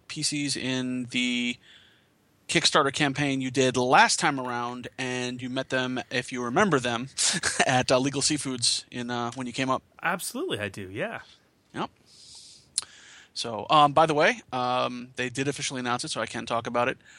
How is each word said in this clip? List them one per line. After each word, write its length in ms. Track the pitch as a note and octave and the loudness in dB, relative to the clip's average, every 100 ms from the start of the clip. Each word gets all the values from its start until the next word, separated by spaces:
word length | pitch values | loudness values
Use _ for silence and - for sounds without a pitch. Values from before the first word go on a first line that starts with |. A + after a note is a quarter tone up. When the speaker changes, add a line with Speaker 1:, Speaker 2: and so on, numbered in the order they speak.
| - | -10
Speaker 1:
P 140 | - | -6
Cs 340 | D3 D3+ C#3+ - | -2 -2 -2 -2
in 500 | B2+ C3 B2+ B2+ B2 | -2 -2 -2 -4 -4
the 460 | B2 B2 A#2+ A#2+ A#2+ - - _ _ _ _ _ _ - | -2 0 0 -2 -6 -14 -20 _ _ _ _ _ _ -2
Kickstarter 440 | F3 - E3+ C#3 | 2 4 4 4
campaign 480 | - D3 C3+ C#3+ C3+ | 2 0 0 -2 -2
you 100 | C3 | 0
did 260 | B2+ B2+ B2+ | 2 4 4
last 420 | B2 D#3 A3 - | 6 6 6 4
time 180 | E3+ C3+ | 0 -2
around, 500 | B2 A#2+ A#2+ B2 B2+ - | -4 -4 -6 -8 -10 -6
and 420 | B2+ B2+ B2 B2 | -4 -2 -4 -6
you 80 | B2+ | -6
met 220 | C3 C3 | -6 -2
them, 300 | C3 B2+ B2+ - | -2 -2 -4 -4
if 220 | C3 - | -6 -4
you 100 | B2+ | -6
remember 340 | A#2+ C#3 G#3 C#3+ | 0 2 4 4
them, 280 | B2 A#2 C3+ - - F#3 | 2 -2 -4 -2 0 0
<laughs> 300 | - - - | 0 2 4
at, 240 | B2+ B2 | 4 4
uh, 80 | C3 | 4
Legal 220 | C#3 C#3 | 2 0
Seafoods 640 | - D3 C#3 B2+ A#2+ - - | 0 0 -2 -2 0 -2 -4
in, 200 | B2 A#2+ | -8 -6
uh, 200 | A#2+ A#2+ C3 | -4 -4 -4
when 100 | B2 | -6
you 60 | |
came 180 | A#2 C3 | -2 -2
up. 120 | B2+ - - | -2 -4 -6
Speaker 2:
Absolutely, 560 | E3 F#3 - B3 F4+ G#2+ | -4 -4 -6 -6 -6 -4
I 100 | G#2 | -6
do, 220 | G#2 F#2 | -8 -10
yeah. 300 | G2+ G#3 G#3 - - _ _ _ | -8 -8 -10 -14 -20 _ _ _
Speaker 1:
Yep. 160 | - - _ _ - - - - - _ - - - - - - | -10 -10 _ _ -20 -20 -20 -20 -20 _ -8 -8 -14 -20 -20 -14
So, 320 | - A#2+ G#2+ - | -10 -6 -6 4
um, 220 | D#3 D3 | 6 8
by 140 | C#3+ D#3+ | 6 4
the 80 | |
way, 280 | D3 F3+ A#3 - | 6 4 2 -4
um, 580 | B2+ B2 B2+ B2 B2 B2 B2+ | -2 0 0 0 -4 -10 -6
they 120 | B2 | -4
did 160 | A#2 C3+ | -2 -2
officially 300 | C3+ C#3+ C3 | -4 -6 -4
announce 240 | B2 B2 | -2 -2
it, 60 | D#3 | -2
so 100 | B2+ | -4
I 60 | A2+ | -4
can 180 | A#2+ | -6
talk 220 | A#2 A#2 A#2+ | -4 -4 0
about 220 | A#2+ B2 | 0 0
it. 100 | C3 - | -2 -12